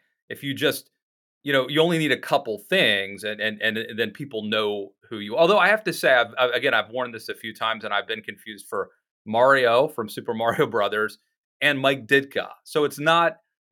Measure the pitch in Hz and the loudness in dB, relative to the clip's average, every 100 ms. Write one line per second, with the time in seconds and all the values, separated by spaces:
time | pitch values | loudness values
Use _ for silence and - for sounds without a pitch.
0 | _ _ - - 139 117 143 135 - _ | _ _ -16 -12 -8 -2 -2 -2 -8 _
1 | _ _ _ _ 143 139 127 147 165 165 | _ _ _ _ -2 0 2 2 2 2
2 | 151 127 - 143 - 104 - 190 131 101 | 2 0 0 -2 -2 -8 -2 2 4 2
3 | 98 98 107 107 107 107 110 110 113 110 | 0 -6 -8 -4 -4 -2 -2 -2 -6 -4
4 | 120 - 139 110 107 110 107 104 98 _ | -4 -6 -10 -8 -2 -2 0 -2 -8 _
5 | - 110 104 127 170 202 180 214 190 160 | -14 -10 -4 2 4 4 4 2 -2 -2
6 | 165 127 113 117 127 123 135 113 107 120 | 2 4 2 0 0 0 0 0 -2 -6
7 | 123 113 - 104 113 104 113 110 107 101 | -8 -10 -14 -12 -12 -6 -6 -4 -4 -4
8 | 101 110 110 104 - 104 - 104 90 _ | -4 -10 -10 -16 -16 -18 -10 -8 -8 _
9 | _ _ - 113 131 135 120 117 - - | _ _ -4 2 6 6 6 4 2 -2
10 | 110 - 117 113 117 175 131 110 101 104 | -10 -10 -8 -4 -2 0 0 0 0 0
11 | 107 - _ _ _ - 143 139 135 139 | -4 -6 _ _ _ -2 0 2 0 0
12 | 110 139 139 104 - - - 156 143 143 | 2 2 2 -6 -8 -12 -6 -2 -2 -2
13 | 151 165 170 160 _ _ _ | 2 4 2 -2 _ _ _